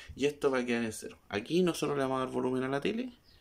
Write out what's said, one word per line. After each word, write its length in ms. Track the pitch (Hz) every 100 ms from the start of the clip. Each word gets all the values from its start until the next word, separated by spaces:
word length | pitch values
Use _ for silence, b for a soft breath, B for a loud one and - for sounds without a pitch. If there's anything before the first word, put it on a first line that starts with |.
| B -
Y 100 | 139
esto 260 | 143 143
va 60 | 131
a 80 | 123
quedar 180 | 117
en 80 | 113
cero. 260 | - - - -
Aquí 340 | 104 117 165
nosotros 320 | 180 160 147 143
le 80 |
vamos 140 | 131 131
a 80 | 127
dar 80 |
volumen 300 | 127 127 127
a 40 | 131
la 140 | 139
tele. 320 | 185 226 254 - b b